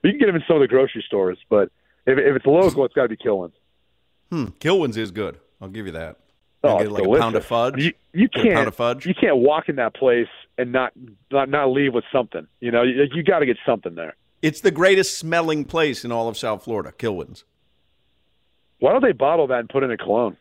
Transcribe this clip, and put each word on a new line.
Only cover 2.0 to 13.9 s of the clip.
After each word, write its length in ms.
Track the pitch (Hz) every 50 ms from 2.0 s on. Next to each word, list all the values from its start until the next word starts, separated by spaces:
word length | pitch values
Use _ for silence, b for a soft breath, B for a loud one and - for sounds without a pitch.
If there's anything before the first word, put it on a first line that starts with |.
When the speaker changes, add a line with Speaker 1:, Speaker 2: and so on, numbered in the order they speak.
| _
Speaker 1:
if, 120 | 127 131 139
if 160 | - 135 139
it's 100 | 127 -
local, 380 | 131 147 175 190 180 147 143 135
it's 80 | 123 _
gotta 140 | 147 131 117
be 60 | 113
Kilwins. 360 | - - 120 104 95 87 82 _ _ _ _ _ _ _ _ _ _ _ _ _ _ _ _
Speaker 2:
Hmm. 160 | 175 165 123 98 - _
Kilwins 380 | - 151 185 190 160 131 104
is 140 | 113 113 98
good. 280 | 87 107 104 85 73 _ _ _ _ _
I'll 80 | 98 95
give 160 | 95 110 104
you 80 | 95 78
that. 240 | 82 82 78 - _ _ _ _ _ _ _ _ _ -
Speaker 1:
Oh, 140 | 143 113 87
Speaker 2:
Get, 80 | 98
Speaker 1:
it's 40 | 104
Speaker 2:
like, 120 | 104 101 98
Speaker 1:
delicious. 160 | 95 117 156
Speaker 2:
a 40 | 117
pound 120 | 113 113
of 80 | 107 104
fudge. 360 | - 120 117 120 131 139 131
Speaker 1:
You, 120 | 147 175 - _ _ _
you 160 | _ 170 226
Speaker 2:
Get 120 | - - -
a 40 | -
Speaker 1:
can't, 120 | 226 185
Speaker 2:
pound 120 | 151 135
of 80 | 110 -
fudge. 300 | - 120 120 123 135 -
Speaker 1:
you 80 | 180 185
can't 240 | - - 202 147
walk 320 | 127 120 143 151 160 - -
in 80 | 147
that 160 | 135 117 110 _
place 320 | - 135 131 120 120 117 - - - - _ _
and 160 | - 127 123 123
not, 180 | 131 127 117 _ - 127 117 104 _ _ _
not, 160 | 139 139 135
not 200 | 131 139 151 139 131
leave 240 | 127 139 143 135 117
with 100 | 117 - -
something. 340 | - 135 117 - - 82 76 _ _ _
You 120 | 120 120
know, 100 | 117 117 120
you, 220 | 127 123 131 143 139 131
you 100 | 170 160
gotta 220 | 196 190 165 151
get 100 | 127 113 - -
something 300 | - 120 104 _ 90